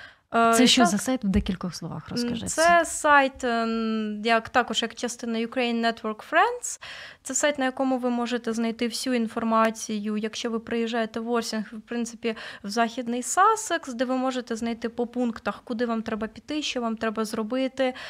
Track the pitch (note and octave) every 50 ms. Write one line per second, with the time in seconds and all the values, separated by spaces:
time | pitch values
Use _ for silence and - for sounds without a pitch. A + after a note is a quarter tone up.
0 | - - - _ _ _ - A#3 A#3 A3+ A3+ A3+ B3 - - B3+ A#3+ F#3 G3+ G3
1 | - C4 C4 B3+ - G3 F#3 G#3 - - F3+ - - F3 - - E3 D3+ - D#3+
2 | - - - A#3+ A#3+ A#3+ A#3+ A3+ - - - D#4 D#4+ F4 F4 E4+ D#4+ E4 - -
3 | - D4+ C#4+ C#4+ C4+ C4 C4+ - C4 A#3+ A#3 A#3 A3+ A3+ A3+ A3+ A3 A3 A3 A3
4 | G#3+ G#3+ G#3 G#3 G#3 A#3 A#3 A3+ A3+ - - B3+ A#3 A#3+ A3 - A#3 G#3+ - -
5 | B3+ A#3 - - B3 A#3 A3+ A3+ A#3 A#3 - C4 A#3+ A#3+ A#3 A#3 A#3 A#3 A3+ -
6 | - G#3+ G#3+ G#3+ - - D4+ E4+ G4+ A#4+ B4 A#4+ - - - - - - - -
7 | - - - - _ - C4 - D4+ D4 D4 D4 C4 C4 C4 - C4+ C4 C4 B3
8 | B3 B3 A#3+ A#3+ A#3+ A#3 B3 A#3 A#3+ A3+ A3 A#3 A#3 A3+ A3+ - A#3+ A#3 A3+ -
9 | - C4 B3 A#3 A3+ A3 - A#3 A3+ A3+ A3+ A3 A3+ A3+ A3 A3+ - - G#3+ G#3
10 | G#3 G#3+ G#3+ G#3+ A3 G#3+ - - - A#3 A3+ A3+ A3+ - A#3 A#3 A3+ A3+ A#3+ A#3
11 | A3 A3 A3+ A#3 A3+ A#3 A#3+ A#3 A3+ A#3 A3+ A3 G#3 - A#3 G#3+ - - A#3+ A#3+
12 | A#3+ A#3 - - - A3+ A3 - - - - - - G3+ G3+ A#3+ A#3 A3+ A#3 C4
13 | A#3+ A#3 A#3+ B3+ B3 - - F4+ F#4+ A4 A4 G#4+ - - E4+ D#4+ - C#4 A#3+ A#3
14 | C4 B3 C4 B3+ B3+ C4 B3 B3+ A#3+ - A#3 A3 A#3 A#3 A#3 A3+ - A3+ A#3 -
15 | A#3+ A#3 - B3 B3 A#3 A3+ - - G#3 G3+ - - - A#3+ A3+ B3 A#3 A3+ A3+
16 | A3 A3+ A3 G#3 A3 G#3+ - A3+ - - D4+ D#4 C#4+ - - B3+ A#3 A3+ A3+ A3
17 | A3+ A3 G#3+ A3 A3 G#3+ A3+ A3 G#3+ G#3 B3+ C4 C4 C4 C4 - C4 B3+ C4 -
18 | - -